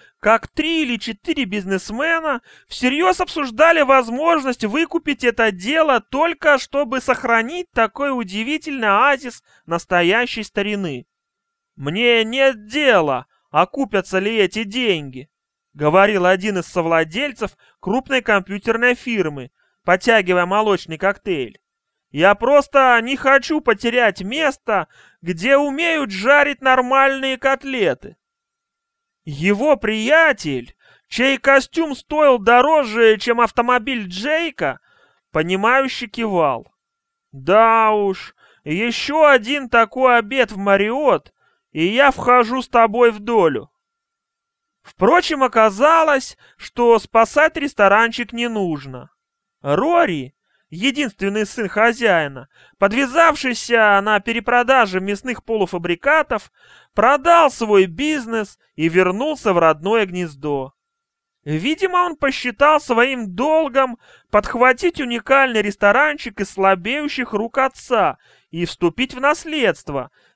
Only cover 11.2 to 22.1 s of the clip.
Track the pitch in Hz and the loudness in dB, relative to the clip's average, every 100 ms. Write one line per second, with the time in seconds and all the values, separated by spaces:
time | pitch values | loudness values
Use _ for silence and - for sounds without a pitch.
11.2 | _ _ _ _ _ - 139 185 240 233 | _ _ _ _ _ -12 -8 -2 2 2
12.2 | 220 262 269 226 214 269 285 202 151 127 | 0 0 0 0 -6 -2 2 2 2 -4
13.2 | - _ _ 151 180 269 247 196 - 190 | -8 _ _ 0 0 -2 -4 -4 -2 -4
14.2 | 202 226 185 214 214 240 240 165 143 127 | -2 0 -2 -2 -8 -4 -2 -2 -6 -16
15.2 | 143 _ _ _ _ 143 147 180 202 202 | -20 _ _ _ _ -4 2 4 4 2
16.2 | 180 190 208 190 - 180 165 165 160 190 | 2 0 -2 -4 -4 -4 0 0 -2 -6
17.2 | 285 247 208 - _ _ - 233 - 262 | -8 -8 -10 -12 _ _ -6 -4 -2 -4
18.2 | - 202 185 196 233 226 247 247 - 220 | 0 -2 -2 -6 -4 0 0 0 -4 -4
19.2 | 160 143 123 _ _ _ - 185 - 226 | -4 -8 -16 _ _ _ -2 0 2 2
20.2 | 180 180 175 202 220 190 - 160 190 196 | 2 0 0 0 0 -2 -4 -4 -4 -4
21.2 | 208 165 120 - _ _ _ _ _ | -6 -6 -6 -14 _ _ _ _ _